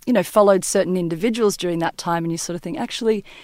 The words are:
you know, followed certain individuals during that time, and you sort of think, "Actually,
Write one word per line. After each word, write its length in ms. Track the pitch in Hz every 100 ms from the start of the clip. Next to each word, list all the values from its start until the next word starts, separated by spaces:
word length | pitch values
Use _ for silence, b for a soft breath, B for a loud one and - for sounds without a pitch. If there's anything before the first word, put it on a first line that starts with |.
| -
you 60 |
know, 100 | 226
followed 420 | 175 214 202 190
certain 320 | - 202 170 185
individuals 600 | 165 165 226 226 208 -
during 220 | 180 170
that 160 | 165 -
time, 260 | 175 170
and 80 | 165
you 60 | 165
sort 160 | -
of 80 | 170
think, 160 | 180 -
"Actually, 460 | 240 - 226 214 B B